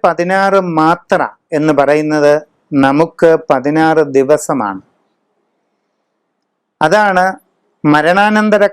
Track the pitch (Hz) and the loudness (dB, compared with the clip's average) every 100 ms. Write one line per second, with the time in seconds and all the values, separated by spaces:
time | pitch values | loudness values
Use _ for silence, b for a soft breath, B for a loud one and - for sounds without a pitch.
0 | 185 160 175 190 196 196 180 160 160 170 | -2 -2 -2 -2 0 0 -2 0 0 0
1 | - 185 123 - - 151 156 139 139 151 | -2 -4 -4 -10 -8 -4 -2 0 0 0
2 | 151 151 147 151 151 _ - 143 135 143 | 0 0 2 0 -4 _ -6 0 0 0
3 | 165 - 165 160 - 135 139 156 160 160 | -2 0 2 2 0 -4 -2 -2 0 0
4 | 147 135 135 147 - 139 104 95 - _ | 0 0 0 0 -2 -6 -6 -10 -16 _
5 | _ _ _ _ _ _ _ _ _ _ | _ _ _ _ _ _ _ _ _ _
6 | _ _ _ _ _ _ _ - 156 208 | _ _ _ _ _ _ _ -4 0 0
7 | 208 185 185 - _ _ _ _ 151 151 | 0 0 -2 -4 _ _ _ _ 0 2
8 | 156 185 208 214 214 208 202 | 2 2 2 0 0 2 0